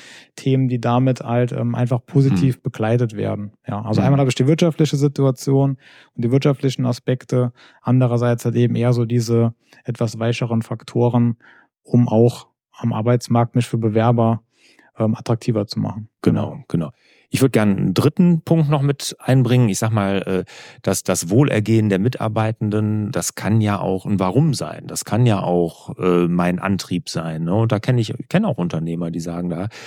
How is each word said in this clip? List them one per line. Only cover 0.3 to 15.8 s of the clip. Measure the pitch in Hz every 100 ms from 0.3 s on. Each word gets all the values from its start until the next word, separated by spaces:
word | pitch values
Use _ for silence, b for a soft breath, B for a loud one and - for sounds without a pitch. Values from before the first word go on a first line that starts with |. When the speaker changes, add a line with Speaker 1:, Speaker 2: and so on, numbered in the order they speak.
| -
Speaker 1:
Themen, | - 131 131
die | 120
damit | 120 120 131 123
halt, | - 120 123
ähm, | 123 120 120
einfach | 123 120 -
positiv | 139 135 98 - -
Speaker 2:
Mhm. |
Speaker 1:
begleitet | - - 110 120 120 104
werden. | 104 101 101 - -
Ja, | 104
also | 107 110
Speaker 2:
Mhm. | -
Speaker 1:
einmal | 139
habe | 135
ich | -
die | 131
wirtschaftliche | 160 175 147 156 143
Situation | 143 139 135 123 - 135 139 135 B B B -
und |
die | 117
wirtschaftlichen | 135 143 135 139 123 127
Aspekte, | 117 - 127 - 127 123 b b b
andererseits | - 127 127 120 120 120 123
halt | 117
eben | 120 120
eher | 120
so | 120 117
diese | 120 113 117 117 113 b b
etwas | - 113 113 110
weicheren | 117 117 117 113
Faktoren, | - 117 - - 120 120 120 113 b b b _
um | - 117 120
auch | 107 120 - - _ _
am | - 117
Arbeitsmarkt | 113 110 123 - 117 117 123
mich | 117
für | 120
Bewerber, | 113 107 113 120 113 113 - b b b b _
ähm, | 110 113
attraktiver | - 113 - 110 104
zu |
machen. | -